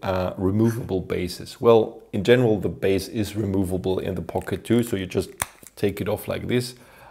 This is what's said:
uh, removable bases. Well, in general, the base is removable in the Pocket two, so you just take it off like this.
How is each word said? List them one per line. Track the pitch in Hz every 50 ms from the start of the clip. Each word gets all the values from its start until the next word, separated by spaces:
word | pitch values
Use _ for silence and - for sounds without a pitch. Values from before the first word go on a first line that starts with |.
| -
uh, | 98 92 92 92 90 -
removable | - 95 95 98 107 113 117 110 113 - 87 98 92
bases. | 87 - 92 90 90 87 - - - - - -
Well, | 113 117 117 110 110 - - - - -
in | - 107 92
general, | 117 120 127 127 113 110 95
the | 85
base | 92 82 - - 98 98 95 -
is | - - 117 104 - 101
removable | 107 107 101 92 98 95 90 92 90 92 95 92 -
in | - - 95
the | 90
Pocket | 82 - - 92 90 - 101 92 -
two, | - 110 120 113
so | - -
you | 98 95
just | 90 - 98 90 - - - - - - - - - _
take | - - 101 - -
it | 98 104
off | 104 101 -
like | - 92 90 90 -
this. | 120 123 120 - - - - - - - - -